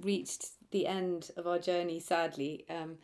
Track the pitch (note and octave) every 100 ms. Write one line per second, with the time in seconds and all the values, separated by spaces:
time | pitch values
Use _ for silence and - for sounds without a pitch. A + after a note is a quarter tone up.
0 | G3 F#3+ F3+ - - - - G3 F3+ F#3+
1 | F#3 E3+ - - F3 F3 F3+ F3 F3 E3
2 | - E3+ E3 D3 C#3+ - - E3 D#3+ E3